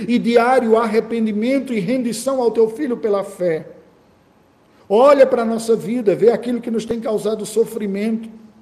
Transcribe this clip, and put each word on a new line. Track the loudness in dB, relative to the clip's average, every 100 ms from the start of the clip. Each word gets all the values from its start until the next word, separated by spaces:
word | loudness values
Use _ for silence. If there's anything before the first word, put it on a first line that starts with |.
| -2
e | 0
diário | 4 4 4 2 4 2
arrependimento | 2 0 -2 -2 -2 -2 0 -2 -2
e | -4
rendição | -2 -2 -2 -4 -4 0
ao | 0
teu | 2 0
Filho | 0 -6 -4
pela | -2 -2
fé. | -2 -4 -4 -4 -6 -20 -20 _ _ _ _ _ _ _ _ _ _
Olha | 4 6 6 4
para | 4
a |
nossa | 0 -4 0
vida, | -2 0 -2 0
vê | 4 4
aquilo | 2 -2 -6
que | -4
nos | -6
tem | -4 -6
causado | -4 -4 -4 -6
sofrimento. | -6 -2 -2 -2 -6 -4 -4 -4 -8 -18 -20 _